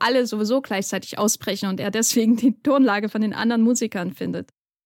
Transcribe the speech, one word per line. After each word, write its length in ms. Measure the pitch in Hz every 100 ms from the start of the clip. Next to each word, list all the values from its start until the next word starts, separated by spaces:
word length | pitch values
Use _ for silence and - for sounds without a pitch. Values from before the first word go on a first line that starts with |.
alle 260 | 233 262 240
sowieso 340 | 214 214 269
gleichzeitig 580 | 269 196 190 190 - -
ausbrechen 500 | 208 - - 202 196
und 100 | 185
er 140 | 202
deswegen 420 | 214 226 240 220
die 260 | 233 233 -
Tonlage 480 | 285 277 262 202 208
von 120 | 214
den 120 | 214
anderen 300 | - 226 233
Musikern 500 | 226 240 220 196 180
findet. 380 | - 180 170 - _ _ _